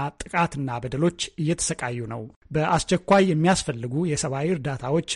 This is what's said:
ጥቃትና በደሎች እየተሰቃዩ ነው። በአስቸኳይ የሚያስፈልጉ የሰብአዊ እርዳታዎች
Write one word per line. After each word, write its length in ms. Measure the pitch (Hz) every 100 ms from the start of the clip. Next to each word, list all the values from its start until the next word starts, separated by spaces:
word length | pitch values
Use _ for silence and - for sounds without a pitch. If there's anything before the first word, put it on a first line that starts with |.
| 143 -
ጥቃትና 640 | - 180 170 - 135 120
በደሎች 400 | 120 135 170 175 - -
እየተሰቃዩ 600 | 156 170 - 165 123 120 113
ነው። 160 | 117 110 - _
በአስቸኳይ 720 | 156 156 170 - 180 - 196 190
የሚያስፈልጉ 680 | 156 170 185 - 120 120 135 175
የሰብአዊ 420 | 147 156 135 156
እርዳታዎች 600 | 180 135 135 123 160 -